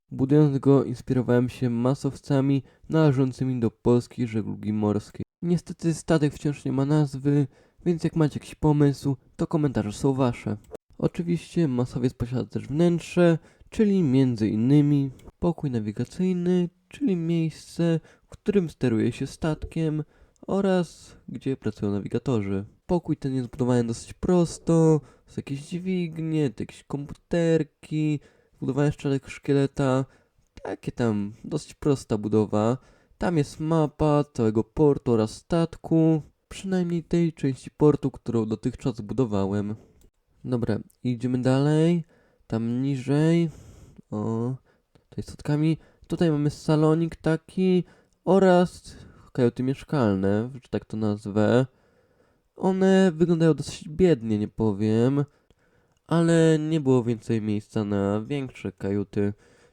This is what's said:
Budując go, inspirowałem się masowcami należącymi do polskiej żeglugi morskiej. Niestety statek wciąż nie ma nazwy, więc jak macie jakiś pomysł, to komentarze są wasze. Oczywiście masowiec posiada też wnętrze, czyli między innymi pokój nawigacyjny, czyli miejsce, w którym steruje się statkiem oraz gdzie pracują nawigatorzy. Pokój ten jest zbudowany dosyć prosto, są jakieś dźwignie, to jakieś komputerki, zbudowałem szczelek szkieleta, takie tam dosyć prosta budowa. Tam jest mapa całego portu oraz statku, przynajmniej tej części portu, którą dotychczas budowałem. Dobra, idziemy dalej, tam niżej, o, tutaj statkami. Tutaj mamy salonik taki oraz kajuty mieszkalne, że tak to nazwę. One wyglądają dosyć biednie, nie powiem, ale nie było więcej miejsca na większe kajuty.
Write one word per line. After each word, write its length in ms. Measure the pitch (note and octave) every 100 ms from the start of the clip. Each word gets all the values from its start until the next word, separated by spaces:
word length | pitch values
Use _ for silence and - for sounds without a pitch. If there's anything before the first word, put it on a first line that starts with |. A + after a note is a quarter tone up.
| _
Budując 480 | B2 C3 D3+ D3+ C3+
go, 260 | C3+ C#3
inspirowałem 640 | - B2 - B2+ A2+ B2 B2
się 220 | - B2
masowcami 920 | A#2 B2 C#3 C#3 - - C#3 C#3 C#3 - _ -
należącymi 720 | D#3 D#3 C3 C3 B2 C3 B2+
do 100 | A2+
polskiej 560 | - B2 A#2+ A#2+ - B2
żeglugi 460 | A2 G2+ G2+ G#2
morskiej. 520 | G#2+ G#2 G#2 - - - _
Niestety 520 | F3 F3 - F3 E3
statek 400 | D#3 - E3 D3
wciąż 300 | - D3+ C#3
nie 80 | C#3
ma 140 | C3 C#3
nazwy, 600 | D3+ C#3+ C3+ C#3 C#3+ C#3 _ _ _
więc 200 | E3+ E3+
jak 120 | D#3+ E3
macie 240 | D3+ -
jakiś 140 | -
pomysł, 640 | - D3+ D3 C#3+ C3 C#3 C3+ _ -
to 100 | E3+
komentarze 460 | D#3+ D3 B2 G#3
są 200 | G3+ C#3+
wasze. 440 | C3 B2+ A#2+ A2+ G#2 - - _ -
Oczywiście 680 | - - E3+ E3+ - E3+ D#3+
masowiec 460 | B2 B2 - B2
posiada 300 | - A#2+ B2
też 220 | G#2+ A2 G#2+
wnętrze, 720 | C#3+ F3 E3+ - F3+ F3 D#3+ - _ _
czyli 320 | - G#3 G3
między 460 | D#3 C3 C3 A2+ G#2+
innymi 600 | G#2+ A#2+ D3 D3 C#3+ C3+ - - -
pokój 320 | F3 E3 D3
nawigacyjny, 1000 | A#2+ G#2+ G#2 A#2+ - F#3 F3+ F3 F3+ F3 - _
czyli 280 | - C#4+ F3
miejsce, 840 | E3 E3+ D#3+ - - - E3+ E3 - _
w 60 | _
którym 420 | - - G3+ E3
steruje 420 | - B2+ A2 A2
się 140 | - C3+
statkiem 800 | - D#3+ D3+ - E3 D#3+ D3+ D3+ _ _ _ -
oraz 720 | F#3+ G3 F#3 E3+ - - - -
gdzie 280 | B2 C3+ C3+
pracują 360 | - - G#2
nawigatorzy. 720 | G2+ F#2+ A#2 - A#2 G2 G2 G#2 _ -
Pokój 300 | F3+ - D#3
ten 180 | C#3
jest 140 | C3 A#2+
zbudowany 360 | - B2 B2
dosyć 280 | A#2 A#2+ -
prosto, 880 | - - F3+ E3 - - E3 D#3+ D#3 - _ _
są 80 | -
jakieś 240 | - C#3
dźwignie, 880 | D3 F3 F#3 F3+ E3+ D#3+ D#3+ D#3 C#3+
to 120 | -
jakieś 220 | - -
komputerki, 1400 | - C#3 C#3+ - - F3 E3 E3 D3+ _ - D#3 D3+ D3 - _ _ _
zbudowałem 360 | C3+ C3+ D3
szczelek 360 | - C#3+ C3+ -
szkieleta, 760 | - - C#3 C#3 - C3+ C3 C3+ _ _ _ _ -
takie 300 | - - -
tam 420 | - A#2 G#2 G2+ A2+
dosyć 300 | - D3+ -
prosta 440 | - D#3 C3+ - A2
budowa. 600 | G#2 G#2+ G#2 G#2 A2 C3+ _ _ _ -
Tam 200 | G3+ E3
jest 220 | C#3+ -
mapa 640 | D#3 E3 D3+ - D#3 D3 C#3+
całego 320 | - A2 G#2+
portu 480 | - - D3+ C#3 -
oraz 240 | A2+ A2 -
statku, 840 | - E3+ E3 - - E3 D#3+ D#3+ - _ -
przynajmniej 560 | - F#3+ F#3 F3 E3+
tej 280 | - E3+ E3+
części 380 | - C#3 C3 -
portu, 400 | - D3+ D3 C#3
którą 360 | - - A2+ A2
dotychczas 540 | A2 C3 - C#3 A2+
budowałem. 760 | G#2 A2 B2 G2+ F#2+ G#2 G2+ A2 - _ _ _ _ _
Dobra, 340 | C3 B2 A2+ G#2 - _
idziemy 380 | B2 A#2+ B2 B2+
dalej, 600 | B2+ C3 D3 D#3 E3 F3 - _ _ _ -
tam 360 | A2+ A2+ A#2+
niżej, 680 | C3+ C3+ B2 D3 D#3+ E3+ E3 - - - - - -
o, 440 | G#2+ G#2+ A2+ A#2+ C3+ _ _ _ _ _
tutaj 140 | -
statkami. 560 | - - - D3 D#3+ D#3 - _ -
Tutaj 240 | E3 E3+
mamy 200 | D3 D3
salonik 640 | - - D3+ D#3 D#3+ E3 -
taki 680 | D#3 D#3+ - - F#3 F3+ - _ _ _
oraz 720 | - F#3+ F#3+ F3+ F3+ - - - - - -
kajuty 300 | - A#2+ -
mieszkalne, 880 | B2+ C3+ - D3 A2 F#2+ G2 G#2 B2
że 140 | C3+ -
tak 140 | G#2
to 120 | - A2
nazwę. 680 | A2 G#2 G#2+ G2+ G#2+ A#2 C3 _ _ _ _ _ _ _ _ -
One 560 | F#3 F#3+ F#3+ F#3+ F#3+
wyglądają 400 | D#3 E3+ E3 E3
dosyć 340 | D3 D3 - -
biednie, 500 | D#3 F3+ C#3 A2+ G#2
nie 100 | G#2
powiem, 760 | - A2 G2 A2 A2+ B2 C#3+ C#3+ _ _ _ _ _ _ _ -
ale 520 | E3 E3 E3 D#3+ D#3
nie 220 | D#3 D#3+
było 240 | C3 B2+
więcej 380 | A#2 A2+ - A2+
miejsca 420 | G#2+ G#2 - A2+
na 400 | G2+ G2+ G2 G#2+ A2+
większe 460 | C#3+ C3 - G#2
kajuty. 600 | - G2 G2+ G2 G#2+ G2+ G#2+ _ _ _